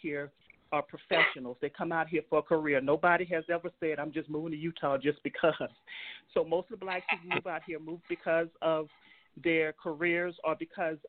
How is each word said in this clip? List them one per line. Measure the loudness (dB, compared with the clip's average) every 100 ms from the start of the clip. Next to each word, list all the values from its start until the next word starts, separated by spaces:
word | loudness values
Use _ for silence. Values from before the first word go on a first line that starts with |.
here | -6 -6 -8 _ -20 _ _
are | -4
professionals. | -4 -10 0 2 2 0 -10 -6
They | -6
come | -4 -2
out | -2 0
here | -2 2
for | 2
a |
career. | 4 2 4 2
Nobody | 4 4 6 4 2
has | -2 0
ever | -2 -4 -4
said, | -4 -2
"I'm | -4
just | -6 -4
moving | -6 -4
to | -4
Utah | -6 -2 0 2
just | 2 0
because." | -4 2 2 2 -4 -10 -18 -14 -14 -16 _
So | -2
most | 0 -2 -2
of | -10
the | -6
blacks | -6 -4
who | -6 -4
move | -4 -2
out | -6 -6
here | -8
move | -8 -10 -8
because | -4 2 2 0 -2
of | 0 0 -2 _ -20 -20 _ -4
their | 2 2 2
careers | -2 -8 -2 0 2 0 -2
or | -2
because, | -2 -4 -4 -4 -4